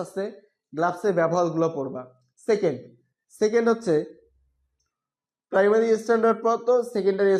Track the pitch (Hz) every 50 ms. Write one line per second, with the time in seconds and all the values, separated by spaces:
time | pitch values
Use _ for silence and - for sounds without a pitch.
0 | 180 - - 190 196 220 226 - _ _ _ _ _ _ - 151 165 175 175 -
1 | - 208 185 170 165 160 165 180 175 165 156 165 165 165 165 143 135 131 131 127
2 | 127 - _ _ _ _ _ _ - - 220 202 196 165 131 113 - - - _
3 | _ _ _ _ _ _ - - 214 214 220 233 233 233 226 226 - 185 156 151
4 | 156 - - - _ _ _ _ _ _ _ _ _ _ _ _ _ _ _ _
5 | _ _ _ _ _ _ _ _ _ _ - 190 196 208 214 226 226 226 220 214
6 | 220 - 233 226 220 226 220 226 226 226 233 233 233 247 247 247 233 240 - 208
7 | 185 196 196 196 202 196 196